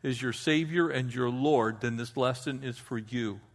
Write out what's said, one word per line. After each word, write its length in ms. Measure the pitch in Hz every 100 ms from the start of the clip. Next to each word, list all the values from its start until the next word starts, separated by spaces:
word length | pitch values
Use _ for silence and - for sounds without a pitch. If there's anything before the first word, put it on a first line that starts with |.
is 200 | 143 120
your 100 | 127
Savior 560 | 113 - 156 160 170 165
and 240 | 131 127
your 160 | 123 123
Lord, 520 | 127 143 139 113 107
then 160 | 120 117
this 200 | 120 139
lesson 460 | 127 127 151 131
is 160 | 135 120
for 200 | - 117
you. 420 | 107 123 110 98 -